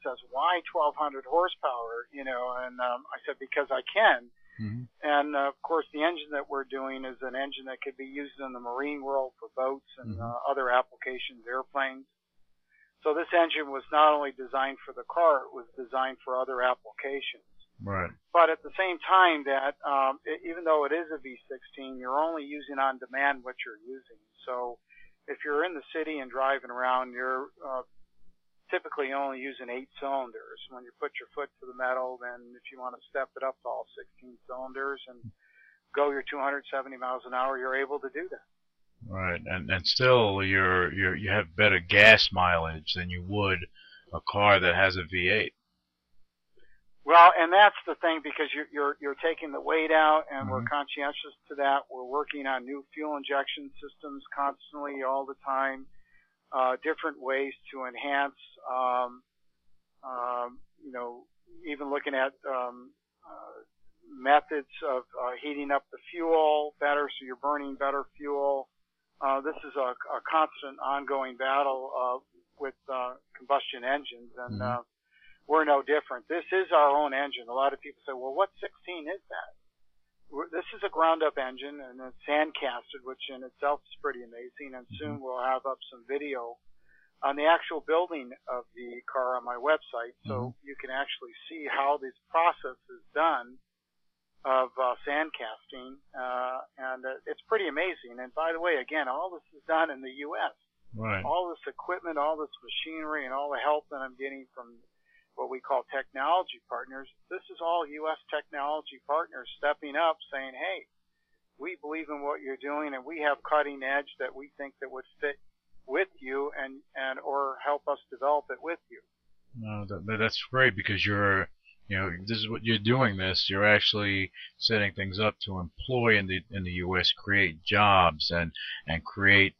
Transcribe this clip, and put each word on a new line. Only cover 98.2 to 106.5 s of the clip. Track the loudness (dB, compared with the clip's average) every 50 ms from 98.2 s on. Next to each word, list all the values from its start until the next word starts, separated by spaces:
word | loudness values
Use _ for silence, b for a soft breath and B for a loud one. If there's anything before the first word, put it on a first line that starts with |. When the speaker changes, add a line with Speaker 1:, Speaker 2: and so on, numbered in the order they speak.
Speaker 1:
And | -14 -8 -4
by | -2 -2 -2
the | -2 0
way, | 0 0 0 0 -2
again, | -2 -2 -2 -2 -2
all | -2 -2 -4 -6
this | -8 -12 -16 _ -20
is | -14 -4
done | 0 2 2 2 2
in | -2 -6
the | -12 -12 -12 -10 -10 -8
U | -4 -4
S. | -4 -4 -4 _ _ _ _ _ _ -14 -10
Speaker 2:
Right. | -8 -4 -4 -4 -2 -2
Speaker 1:
All | 0 0 0 0 -2
this | -6 -10 -12 -12
equipment, | -12 -10 -6 -6 -6 -6 -6 -4 -2 -2
all | 0 0 0 -2
this | -6 -10 -12 -16 -16
machinery, | -10 -8 -8 -8 -6 -8 -8 -8 -6 -6 -6 -6
and | -6 -6
all | -6 -4 -4
the | -4 -2 0
help | 2 2 2 0 _
that | -10 -10 -10
I'm | -10 -10
getting | -10 -10 -10 -10 -12 -16 -18 _
from | -18 -18 -18 -20 -20 _ _ _ _ _ _ _ _ _ _ _
what | -8 -8 -6
we | -8 -8
call | -4 -2 -2 -2 -2 -2 -6
technology | -6 -6 -6 -6 -4 0 2 2 2 0 -2